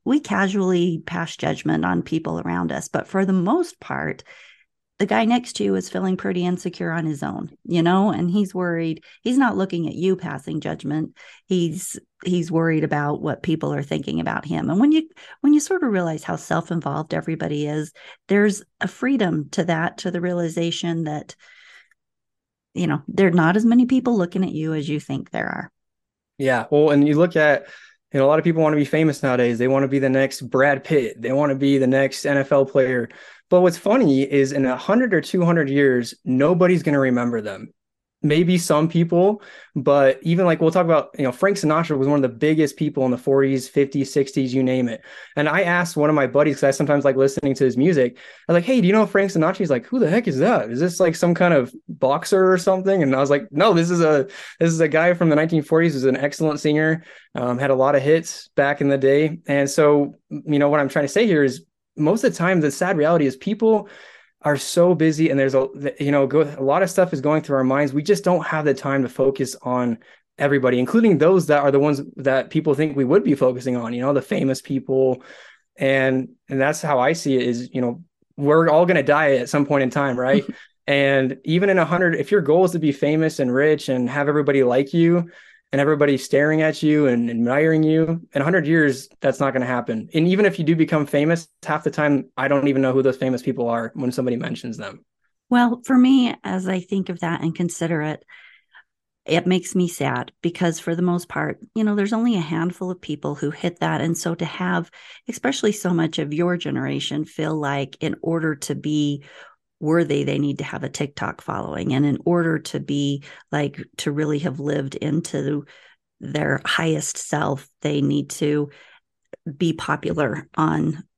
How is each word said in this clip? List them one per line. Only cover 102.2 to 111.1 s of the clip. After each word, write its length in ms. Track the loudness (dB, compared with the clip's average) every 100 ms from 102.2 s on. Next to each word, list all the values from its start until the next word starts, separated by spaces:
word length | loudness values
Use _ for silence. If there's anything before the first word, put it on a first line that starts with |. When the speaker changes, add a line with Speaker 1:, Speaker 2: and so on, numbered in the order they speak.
| 0 0
Speaker 1:
a 60 |
handful 480 | -2 -4 -4 -4 -8
of 100 | -8
people 360 | -10 -8 -8 -6
who 160 | -6
hit 280 | -6 -6 -4
that. 200 | -4 -2
And 160 | -2 -4
so 160 | -4
to 120 | -6 -6
have, 440 | -6 -4 -4 -6 -12 -20 -18 -14
especially 440 | -8 -6 -2 -2
so 200 | -2 -2
much 240 | -2 -2 -4
of 160 | -4
your 240 | -2 -2 -2
generation, 640 | -4 -6 -4 -6 -6 -6
feel 320 | -8 -6 -4 -4
like 420 | -4 -4 -6 -6
in 140 | -8 -6
order 320 | -4 -2 -2 -4
to 180 | -6
be 500 | -8 -4 -2 -2 -4 -10 -20 -20 _ _ _
worthy, 440 | 0 0 2 -2
they 140 | -2 -2
need 220 | -2 -4
to 40 |
have 200 | -8 -10
a 60 | -10
TikTok 520 | -8 -8